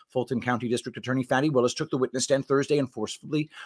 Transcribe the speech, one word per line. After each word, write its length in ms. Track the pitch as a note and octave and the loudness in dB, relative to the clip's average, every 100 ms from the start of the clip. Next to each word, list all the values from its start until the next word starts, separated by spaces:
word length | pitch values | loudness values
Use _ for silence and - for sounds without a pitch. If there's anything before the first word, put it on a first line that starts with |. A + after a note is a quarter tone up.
| _ | _
Fulton 320 | C3 A#2+ B2 | -4 -2 -2
County 260 | A#2 B2 A#2+ | 0 -2 0
District 300 | A#2+ - A2 | -2 -4 -8
Attorney 260 | A2+ C3 | -2 -2
Fadi 280 | B2 C3 D#3 | 2 2 4
Willis 220 | B2+ A#2+ | 4 2
took 160 | - - | 0 -4
the 80 | C#3 | 0
witness 280 | C3 C3 - | 0 -2 0
stand 200 | C#3 C3+ | 0 2
Thursday 320 | C#3 C#3 C#3+ | 0 2 2
and 140 | B2+ | 0
forcefully 580 | - G#2+ - - D3+ D#3 - | -4 -6 -8 -4 -4 -4 -8